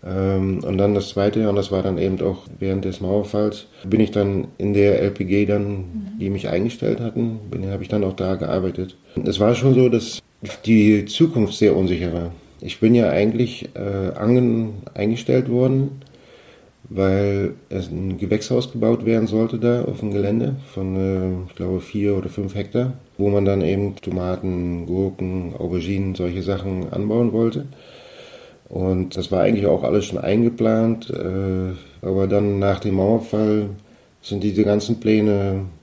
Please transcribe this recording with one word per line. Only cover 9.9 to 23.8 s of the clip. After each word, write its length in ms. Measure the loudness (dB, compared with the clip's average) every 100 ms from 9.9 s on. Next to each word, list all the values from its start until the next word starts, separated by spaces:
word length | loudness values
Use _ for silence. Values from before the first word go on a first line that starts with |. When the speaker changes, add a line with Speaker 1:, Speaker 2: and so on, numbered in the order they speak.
| 4 0 -12 _ _ -14 -8
Speaker 1:
die 400 | 4 6 8 6 2
Zukunft 480 | 2 2 4 0
sehr 220 | 4 4 4
unsicher 360 | 2 0 -2
war. 180 | -4 -6 -10 -20 -16
Ich 200 | -14 0
bin 140 | 4
ja 160 | 6 4
eigentlich, 580 | 4 2 2 -2 -4 -14
äh, 420 | -8 -6 -4 -4 -2
angen-, 680 | 2 4 4 0 -2 -8 -12
eingestellt 560 | -4 -2 -2 2 0 2
worden, 520 | 2 2 2 -2 -6 -20 -20 -20 -20 -20 -20 -20 _ -10
weil 640 | 0 2 2 2 0 -2 -6 _
es 180 | -8 -6
ein 300 | -6 -6 -4
Gewächshaus 520 | -2 -2 0 -2 -2
gebaut 360 | -2 0 2 2
werden 200 | 2 2
sollte 320 | 0 0 0
da 260 | 0 0
auf 160 | -2 -4
dem 120 | -4
Gelände 440 | -2 0 0 -2 -4 -8
von, 220 | -8 -4 -2
äh, 520 | 0 0 -2 -4 -8
ich 80 | -8
glaube, 240 | -4 -4
vier 340 | -4 -2 0
oder 140 | 0 -4
fünf 260 | -6 -6
Hektar, 380 | -6 -4 -2 -2 -6 -16 -2
wo 140 | 0
man 160 | 2 2
dann 160 | 2
eben 340 | 2 0